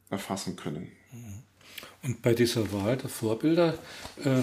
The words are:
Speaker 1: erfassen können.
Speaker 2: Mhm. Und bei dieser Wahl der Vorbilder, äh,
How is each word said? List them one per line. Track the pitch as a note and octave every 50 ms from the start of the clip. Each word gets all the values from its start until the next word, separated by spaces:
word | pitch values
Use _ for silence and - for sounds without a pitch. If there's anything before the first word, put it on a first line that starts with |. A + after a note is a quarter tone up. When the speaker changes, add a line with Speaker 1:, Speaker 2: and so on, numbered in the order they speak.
| _ -
Speaker 1:
erfassen | - G2 - - G2 F#2+ - F#2+ F2
können. | - - E2+ D2+ D#2+ F2+ - - - _ _
Speaker 2:
Mhm. | - A#2 A#2+ G#2+ G2 G2+ - _ _ _ - - - - - - - - -
Und | C3+ A2+ - -
bei | B2+ A#2
dieser | A#2 A#2+ A#2 - A#2+ G#2+ F#2+ G2
Wahl | G2+ G2 G#2 C3
der | C3 - A#2+
Vorbilder, | - - A2+ G#2+ A2 A2 - D3+ E3 F3 E3+ E3 D#3 - - - - - - - - - -
äh, | C#3+ C3 B2+